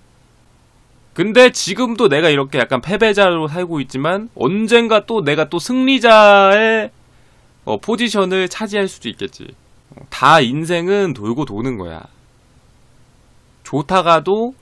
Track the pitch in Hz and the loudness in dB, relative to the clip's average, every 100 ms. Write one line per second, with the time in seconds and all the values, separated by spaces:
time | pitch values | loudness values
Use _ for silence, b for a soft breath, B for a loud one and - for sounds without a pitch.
0 | _ _ _ _ _ _ _ _ _ _ | _ _ _ _ _ _ _ _ _ _
1 | _ - 202 240 247 - - 196 247 233 | _ -6 0 4 4 4 -6 -4 -4 0
2 | 208 139 165 143 135 143 117 127 156 208 | 0 2 2 0 -2 -4 -2 -4 -4 0
3 | 220 202 190 170 156 170 180 156 131 131 | 0 2 2 0 -4 -8 -6 -6 -6 -6
4 | 156 196 233 - 127 202 220 240 226 214 | -4 -4 -8 -4 -4 -2 0 2 2 0
5 | - 220 147 147 156 175 - 254 262 262 | 0 -4 -2 -2 -4 -6 -4 -2 0 2
6 | 233 214 208 202 196 208 220 220 214 - | 6 8 8 6 6 4 2 -2 -4 -12
7 | _ b b b b _ - 107 - 220 | _ b b b b _ -8 -6 -4 -4
8 | 240 202 185 190 180 - 214 202 190 - | -2 -2 -2 -2 -4 -6 -6 -4 -6 -8
9 | 117 - 98 - - - _ _ _ - | -14 -10 -12 -12 -20 -20 _ _ _ -20
10 | - - 135 160 120 147 165 175 175 202 | -20 0 4 4 2 -4 -4 -4 -2 -2
11 | 185 101 107 120 147 101 131 113 87 80 | -2 -6 -8 -6 -8 -8 -8 -8 -12 -14
12 | - _ _ _ _ _ _ _ _ _ | -20 _ _ _ _ _ _ _ _ _
13 | _ _ _ _ _ _ - 139 143 185 | _ _ _ _ _ _ -8 -8 -2 0
14 | 165 160 151 214 233 262 | 2 2 0 -2 -4 -8